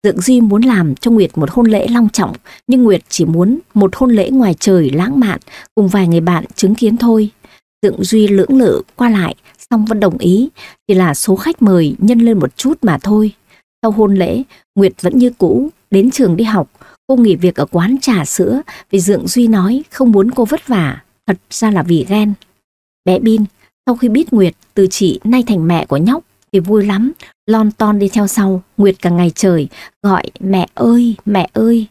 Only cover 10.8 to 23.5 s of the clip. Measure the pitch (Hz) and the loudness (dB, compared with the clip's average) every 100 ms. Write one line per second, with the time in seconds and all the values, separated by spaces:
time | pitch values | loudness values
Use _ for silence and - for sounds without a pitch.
10.8 | - 185 180 143 - 190 311 339 214 180 | -2 0 0 -2 -2 -2 -2 0 2 2
11.8 | 151 - 208 240 233 214 - - 262 320 | 0 0 0 2 2 2 -2 -4 -4 -2
12.8 | 214 151 202 208 214 - _ _ _ _ | -2 -2 0 0 0 -4 _ _ _ _
13.8 | 220 208 208 196 170 202 269 _ _ - | -4 0 2 2 0 -4 -8 _ _ 0
14.8 | 196 - - 254 247 247 - 233 285 _ | 0 0 -2 2 0 0 0 0 -4 _
15.8 | _ 196 233 - 233 170 220 208 143 _ | _ 0 0 2 0 0 0 -2 -4 _
16.8 | - _ - 262 226 175 180 - 143 175 | -20 _ -2 2 2 2 0 -2 -4 -2
17.8 | 180 269 262 208 147 - 180 254 - - | -2 -2 0 -2 -2 -2 -2 -2 -6 -20
18.8 | - 196 180 214 - 247 233 214 185 254 | -4 -2 0 -2 -2 0 2 2 0 -2
19.8 | 311 - 254 202 208 254 220 311 - 214 | -6 -2 2 4 2 0 -2 -4 -2 -2
20.8 | 147 - _ _ - 185 _ - 220 196 | -2 -6 _ _ -6 -6 _ -4 -2 0
21.8 | 165 170 147 208 214 202 _ _ _ _ | 0 -2 0 -2 -2 -4 _ _ _ _
22.8 | _ _ - 185 226 226 208 | _ _ -2 0 2 0 -2